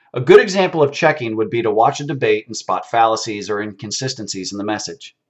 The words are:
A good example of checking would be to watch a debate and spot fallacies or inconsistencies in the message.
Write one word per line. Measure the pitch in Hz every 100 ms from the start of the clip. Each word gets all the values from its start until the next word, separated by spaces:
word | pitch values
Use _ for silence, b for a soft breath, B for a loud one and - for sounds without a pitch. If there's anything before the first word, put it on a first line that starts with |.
| _
A | 131
good | 131 208
example | 208 190 180 165
of | 139
checking | - 156 147 117 110
would | 104
be | 117
to | 110
watch | 104 123 139
a | 143
debate | 139 117 107 110
and | 107
spot | - 92 -
fallacies | 98 107 110 117 104 95
or | 104
inconsistencies | 107 95 104 - 131 120 101 95 92
in | 101
the |
message. | 104 104 - 82 - _